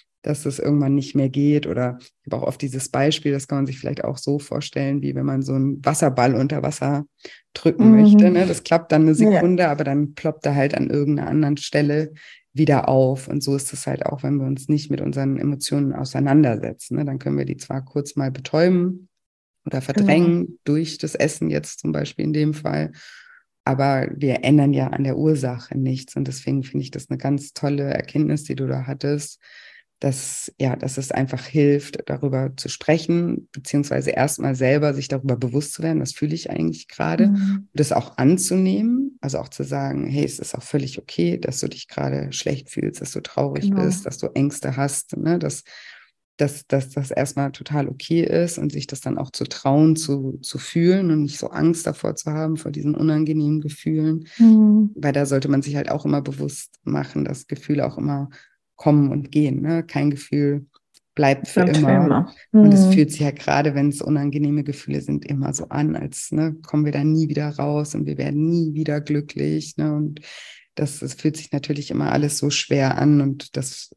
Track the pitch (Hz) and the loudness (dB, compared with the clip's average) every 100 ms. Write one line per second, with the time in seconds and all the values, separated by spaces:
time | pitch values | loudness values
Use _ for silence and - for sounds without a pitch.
0 | _ _ - 147 - 135 - 147 139 139 | _ _ -6 -6 -6 -4 0 2 2 0
1 | 139 - 135 139 143 147 147 - 123 123 | 0 0 0 2 2 2 0 -2 -2 -4
2 | - _ - - - 135 139 131 - 131 | -16 _ -8 -4 -4 -4 -6 -6 -4 0
3 | 143 151 147 139 135 143 139 131 - 143 | 0 0 0 -2 -2 -2 -2 -4 -6 -4
4 | - 127 - 143 139 139 147 139 139 139 | -6 -6 -4 -4 -4 -8 -6 -4 -2 -2
5 | 139 135 139 135 135 135 135 139 139 156 | -4 -4 -2 -2 -2 0 -2 -2 -2 0
6 | 151 131 123 123 135 147 135 147 135 143 | 2 4 4 4 0 -2 -4 -2 -2 -2
7 | 147 _ - - _ - - - 220 220 | -4 _ -20 -20 _ -2 0 6 8 10
8 | 214 208 208 175 185 165 - 170 170 156 | 10 10 8 6 2 -2 0 0 4 4
9 | 156 156 214 190 170 180 175 147 139 139 | 6 6 6 6 4 4 2 0 0 0
10 | 147 147 160 151 147 143 139 - - 143 | -2 -2 -6 -2 0 2 2 0 0 0
11 | 143 147 - 151 147 147 - 151 147 147 | 0 0 0 2 2 0 0 0 2 2
12 | 156 156 - - _ 131 151 139 - 135 | -2 -8 -20 -20 _ 0 4 4 4 4
13 | 131 135 131 143 143 139 139 139 - 139 | 4 2 -4 -4 -2 -2 -4 -8 -6 -4
14 | - 135 135 143 135 135 135 151 151 143 | -4 -4 -2 -2 -2 -4 -2 -2 -2 -4
15 | 143 135 135 135 - 139 - 143 139 - | -4 -2 -2 -2 -2 -4 -2 -2 -2 -2
16 | 131 131 139 143 143 107 - - - - | -4 -2 4 6 6 2 -4 -8 -6 -4
17 | 143 135 139 143 135 135 - 135 135 143 | -4 -4 -2 -2 -2 -6 -8 -8 -6 -6
18 | 143 - 135 135 127 156 180 180 180 180 | -6 -4 -4 -6 -2 2 4 4 0 -4
19 | - _ _ _ _ _ - 135 131 139 | -12 _ _ _ _ _ -8 -6 -2 0
20 | 202 156 175 170 175 - - 147 160 - | 4 4 4 2 0 -6 -2 -2 -2 -6
21 | 156 - 160 - 160 151 151 - 156 151 | -6 -2 -2 -2 -4 -4 -6 -8 -6 -4
22 | 147 - 156 151 151 151 151 151 156 - | -4 -6 -4 -2 -2 -2 -4 -4 -4 -10
23 | - - - - _ _ - 135 139 135 | -20 -20 -20 -20 _ _ -2 0 2 0
24 | - 143 139 123 127 147 143 135 131 - | -2 -2 -2 0 4 6 6 2 0 -2
25 | 139 131 156 156 127 123 - 135 131 131 | -2 0 0 0 -2 -6 -8 -4 -4 -4
26 | - 139 135 131 - 135 131 143 135 135 | -6 -6 -6 -6 -4 -4 -4 -6 -6 -10
27 | - 131 135 143 143 - 143 143 139 - | -8 -6 -2 -4 -6 -6 -4 -2 -2 -4
28 | - - 151 151 147 135 131 131 131 139 | -4 -2 -2 -2 -6 -6 -4 -6 -6 -6
29 | 143 147 147 - _ - - - _ _ | -4 -4 -6 -16 _ -20 -20 -20 _ _
30 | 139 131 - - - - 135 123 131 131 | -4 -4 -6 -10 -12 -4 -2 -2 -6 -6
31 | 135 - 135 131 - 156 143 143 143 - | -6 -4 -4 -6 -4 2 4 2 -2 -10
32 | - 139 139 131 135 131 - - - 160 | -8 -6 -2 -2 -4 -6 -10 -6 0 0
33 | 165 170 175 - - - 131 147 143 135 | 2 0 0 -4 -8 -14 -4 -2 0 -2
34 | 139 - 139 - 139 131 131 147 147 139 | -2 0 -2 -2 -4 0 2 2 2 -2
35 | 135 139 135 120 123 131 151 - 160 160 | -4 -4 -2 -2 -2 -2 -4 -4 -2 -2
36 | 135 - 151 165 - - - 160 - - | -4 -4 -4 -4 -6 -4 -4 -4 -10 -6
37 | - - 214 202 196 196 - 147 147 - | -2 2 2 2 0 -2 -4 -2 0 0
38 | - - 131 180 - 185 190 196 226 247 | -2 0 2 2 2 0 0 0 0 -2
39 | 277 - 139 131 131 - 139 139 139 139 | -4 -6 -6 -6 -8 -10 -6 -4 -4 -4
40 | - 139 143 131 - - - 147 135 - | -4 -2 -2 -4 -10 -10 -4 -4 -4 -10
41 | - - 170 175 - 135 - - - - | -8 -2 0 0 -4 -6 -8 -10 -12 -6
42 | - - - - - 139 - - 52 - | -4 -4 -6 -6 -4 -4 -6 -6 -6 -6
43 | - - - - 139 143 196 196 185 185 | -10 -10 -6 -4 -2 -2 0 0 0 -2
44 | - - - - 139 - 135 131 139 139 | -6 -8 -6 -2 -2 -2 -6 -4 -4 -4
45 | - - 156 175 156 139 - - - - | -8 -4 -2 -2 -2 -8 -14 -20 -20 -20
46 | _ _ _ - 147 139 - 139 135 - | _ _ _ -2 -2 -4 -2 -2 -2 -6
47 | 135 - 139 - 139 - - 147 139 135 | -4 -2 -2 -2 -4 -6 -6 -4 -4 -6
48 | - 165 165 - 170 - 147 147 135 139 | -2 0 2 2 0 -2 -6 -6 -8 -10
49 | 131 - 135 - - - 139 143 156 156 | -6 -6 -6 -8 -10 -4 2 4 6 4
50 | 151 139 135 131 - 127 - 165 170 190 | 0 -4 -4 -8 -10 -12 -6 2 4 4
51 | 185 156 147 - - - 156 165 - 151 | 2 2 0 -4 -8 0 2 2 -2 -4
52 | - 156 - 151 160 156 - 147 147 - | -4 -6 -6 -4 -2 -4 -6 -4 -4 0
53 | 156 156 156 156 147 156 151 151 - 156 | 0 2 0 0 0 0 -4 -6 -4 0
54 | 156 160 156 - 226 220 214 214 208 - | 0 -2 -4 6 8 10 8 6 4 0
55 | 147 139 139 139 139 139 139 143 - 156 | -2 0 2 2 2 0 0 -4 -4 -2
56 | 147 143 139 139 143 - - _ - 71 | 0 -2 -2 -6 -8 -8 -16 _ -6 -4
57 | 69 - - 135 - 143 - 147 127 - | -4 -4 -4 -6 -10 -10 -4 -2 -2 -4
58 | 147 143 143 - _ _ _ _ 156 147 | -4 -4 -6 -12 _ _ _ _ 4 6
59 | 143 143 135 151 147 135 151 165 165 143 | 4 0 -2 0 0 0 -2 -2 -2 -2
60 | 143 139 - 143 143 143 139 _ _ _ | 0 -2 -4 0 0 -2 -6 _ _ _
61 | _ - 143 139 - - 180 156 143 - | _ 0 2 2 0 0 2 4 4 4
62 | 165 131 185 - _ 214 208 196 190 190 | 4 2 0 -6 _ 8 10 10 8 6
63 | 147 - 147 143 - 143 147 139 143 143 | 4 2 -2 -2 0 2 2 2 0 0
64 | 151 151 143 143 147 147 143 139 - 143 | -2 0 0 -2 0 0 -2 -8 -6 -6
65 | - 143 - 139 139 143 - - 151 160 | -4 -4 -4 -4 -4 -4 -6 -2 -2 -2
66 | 143 - - 156 160 160 - 151 147 143 | -6 -10 -6 -2 -2 -4 -4 0 0 0
67 | 151 160 156 147 147 143 143 147 151 151 | 2 2 0 -2 -4 -4 -2 -2 -2 -4
68 | 147 143 139 143 156 170 160 151 156 147 | -6 -4 -4 -2 0 0 -2 -2 -4 -4
69 | 151 147 147 - 143 156 156 - 151 151 | -2 -4 -4 -4 -4 -4 -6 -4 -2 -2
70 | 151 151 - - - - _ - 147 - | -4 -8 -16 -20 -20 -20 _ -6 -6 -6
71 | 135 - 156 151 - 143 - 143 143 - | -10 -6 -4 -4 -6 -6 -4 -6 -6 -4
72 | 147 143 147 147 143 - - 139 135 - | 0 0 0 -2 -2 -2 0 2 2 2
73 | 143 147 139 135 - - 135 - - | 4 4 2 -2 -8 -8 -8 -10 -16